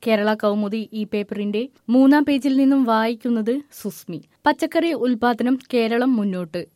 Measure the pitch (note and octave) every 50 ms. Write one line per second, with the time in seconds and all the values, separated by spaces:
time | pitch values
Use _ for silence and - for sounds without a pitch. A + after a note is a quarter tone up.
0 | - A#3 A3 G#3 G#3 G#3+ A3 G#3+ A3 G#3 G3+ G#3 G#3+ G3+ G3 A3+ G#3+ - - A3
1 | G#3+ G3 - G#3 G3+ G#3 G#3 G3+ G#3 G#3 G3+ G#3 A#3+ C#4 _ _ _ - A3+ B3+
2 | C4 C4+ C#4+ D4 D4+ D4 C#4+ C#4 A3+ C#4+ C4+ C4 C#4 C4+ C#4 C#4 C4 A#3 A3+ A3
3 | A3 A3+ A#3+ A3 - B3 A#3+ A3+ G#3+ G#3+ B3 C#4 C#4+ _ - - - G#3 - -
4 | - - F3 D#3 D#3 _ _ _ _ D4 D4+ D4 - D#4+ - E4 E4 E4+ E4 B3+
5 | A3+ B3+ B3 A3 B3 A#3+ A#3+ A3 A#3+ B3 C4 B3+ - _ - B3 A3+ A3+ A#3 A#3
6 | B3 C4 C4 A3+ G3+ G3+ F#3 F3+ F3+ E3 D#3 F3 E3+ - _